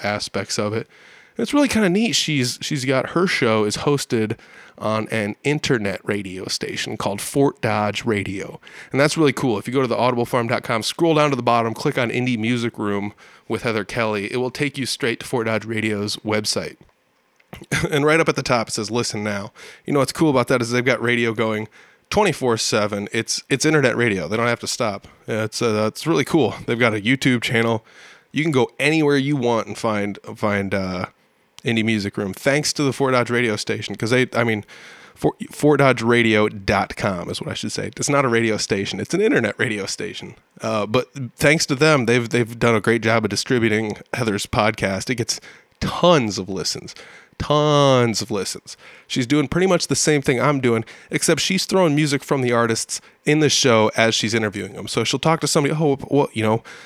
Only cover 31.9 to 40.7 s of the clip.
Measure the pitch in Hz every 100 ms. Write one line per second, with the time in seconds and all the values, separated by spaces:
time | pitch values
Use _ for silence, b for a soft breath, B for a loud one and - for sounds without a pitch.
31.9 | 110 98 - 101 92 139 143 147 - 139
32.9 | - 135 127 117 117 120 107 - 107 -
33.9 | 101 110 127 127 117 120 104 - B B
34.9 | B B B 151 - - - 147 143 139
35.9 | 120 113 120 113 107 107 110 98 98 -
36.9 | - 107 90 87 - - - - - 101
37.9 | - 139 143 139 117 113 104 - 101 98
38.9 | 95 - 175 220 208 107 - 113 107 95
39.9 | - 95 95 95 - _ - 113